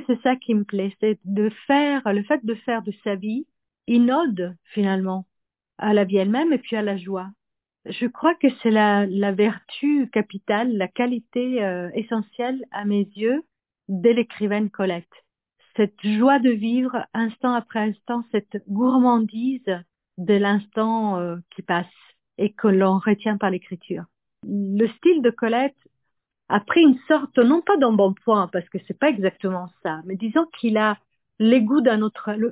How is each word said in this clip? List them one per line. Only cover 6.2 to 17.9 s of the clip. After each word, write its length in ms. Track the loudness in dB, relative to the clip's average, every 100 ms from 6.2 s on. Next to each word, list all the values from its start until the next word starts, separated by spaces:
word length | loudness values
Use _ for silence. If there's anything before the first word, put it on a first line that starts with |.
| 0 0 0
et 60 | 0
puis 180 | -2 -6
à 60 |
la 160 | -4 -6
joie. 320 | -6 -10 -10 -18 _ _ _ _ -16
Je 220 | -6 -6
crois 280 | 0 0 2
que 120 | 0 2
c'est 100 | 2
la, 340 | 4 4 2 0
la 260 | 0 -2
vertu 760 | 2 0 0 -12 -4 0 0 0
capitale, 680 | -2 -4 -6 -4 -2 0 -2
la 120 | -4
qualité, 760 | -2 -2 -4 -6 -6 -4 -2
euh, 260 | -4 -4 -6
essentielle 720 | -8 -4 -6 -6 -6 -6 -6 -8
à 140 | -6 -2
mes 220 | -2 -2 -4
yeux 280 | -2 -2 -6 _ _ _ -10
de 220 | 0 2
l'écrivaine 600 | 2 0 -4 -4 -2 -4
Colette. 360 | -4 -4 -4 -10 _ _ _ _ _ _ -2
Cette 240 | -2 -2
joie 360 | -2 2 4 4
de 100 | 2
vivre 580 | 0 -2 -2 -2 -4 -6
instant 400 | -4 -4 -4 -2
après 260 | -2 -4 -4
instant, 460 | -4